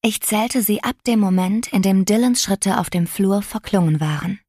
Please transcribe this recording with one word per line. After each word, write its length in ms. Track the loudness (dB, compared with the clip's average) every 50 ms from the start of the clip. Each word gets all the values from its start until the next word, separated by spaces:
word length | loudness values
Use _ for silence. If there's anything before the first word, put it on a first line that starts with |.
| -2
Ich 140 | -2 -2 -2
zählte 420 | -4 -2 -2 -2 -2 0 0 -2
sie 220 | 0 0 -2 -2 -2
ab 180 | -6 -6 _ _ 0
dem 140 | 2 2
Moment, 460 | 2 2 2 2 2 0 -2 -4 -4 -2
in 140 | -2 0
dem 220 | 2 4 2 2 2
Dylans 400 | 2 2 2 2 2 2 0 0
Schritte 340 | -2 -2 -2 0 0 0 0
auf 120 | -2 -2
dem 180 | 0 -2 -2 -2
Flur 340 | -2 0 0 2 2 0
verklungen 600 | -2 -4 -10 -10 -6 0 2 2 4 4 2 0
waren. 400 | 0 -2 -4 -4 -4 -6 -8 -8 _